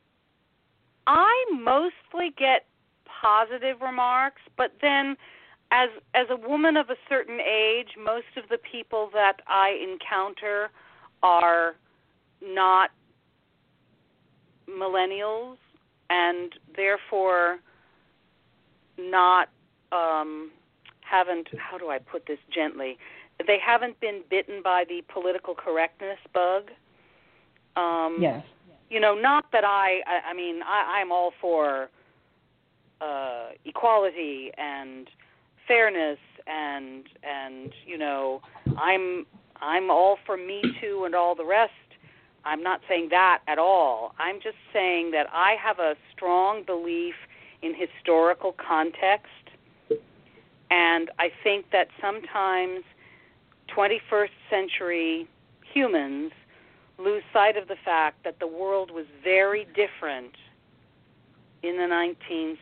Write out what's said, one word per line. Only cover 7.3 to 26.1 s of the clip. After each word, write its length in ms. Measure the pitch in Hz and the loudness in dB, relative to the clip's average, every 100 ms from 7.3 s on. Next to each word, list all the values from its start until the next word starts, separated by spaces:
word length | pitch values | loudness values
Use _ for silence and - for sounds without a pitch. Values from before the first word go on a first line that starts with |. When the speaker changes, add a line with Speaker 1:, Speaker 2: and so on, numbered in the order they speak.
| 233 | -4
Speaker 1:
age, 480 | - 214 220 233 226 - | -2 0 0 0 -4 -8
most 240 | 214 226 233 - | -6 -6 -8 -14
of 120 | 214 | -8
the 100 | 226 - | -8 -8
people 400 | 240 226 220 214 | -16 -6 -4 -2
that 260 | 208 202 196 - | 2 2 0 -2
I 280 | 196 196 190 | 2 2 0
encounter 880 | 185 185 - 196 196 196 214 208 214 - - _ - _ | -6 -10 -6 -4 -4 -6 -6 -6 -6 -10 -20 _ -20 _
are 520 | 185 175 170 170 165 165 _ _ _ _ _ _ | 4 6 6 4 2 -4 _ _ _ _ _ _
not 480 | 196 190 185 185 185 - _ _ _ _ _ _ _ _ _ _ _ _ _ _ _ _ - | -6 2 4 6 4 -2 _ _ _ _ _ _ _ _ _ _ _ _ _ _ _ _ -16
millennials 880 | 190 190 190 185 196 208 220 247 254 _ _ _ _ - | -8 -2 0 0 -2 -6 -6 -8 -16 _ _ _ _ -4
and 420 | 180 175 175 175 - _ - | 0 0 -2 -8 -14 _ -4
therefore 840 | 196 202 - 208 190 180 175 175 _ _ _ _ _ _ _ _ _ _ _ _ _ - | -2 -2 -2 0 2 2 2 -2 _ _ _ _ _ _ _ _ _ _ _ _ _ -14
not, 500 | 185 185 180 180 - _ _ _ _ | -2 4 6 6 4 _ _ _ _
um, 600 | 180 165 156 156 156 156 - _ _ - _ | -2 0 0 -4 -8 -14 -20 _ _ -20 _
haven't, 480 | - 190 180 170 165 - | -2 0 2 -2 -8 -12
how 220 | - 185 | -12 -10
do 100 | 175 | -8
I 100 | 135 | -8
put 280 | - 170 - | -8 -12 -10
this 120 | 147 _ | -12 _
gently? 440 | - 156 131 131 127 - - - - 170 | -4 -4 -4 -10 -10 -18 -20 -16 -4 0
They 100 | 202 | 2
haven't 340 | 233 233 240 226 | 2 0 0 -6
been 200 | 220 202 160 | -8 -8 -4
bitten 320 | 190 202 202 | -4 -4 -6
by 220 | 185 180 175 | -2 0 0
the 140 | 175 - | -6 -12
political 440 | 190 180 185 - | -6 -4 -4 -6
correctness 640 | 170 - 160 165 - 196 | -10 -4 -2 -2 -4 -12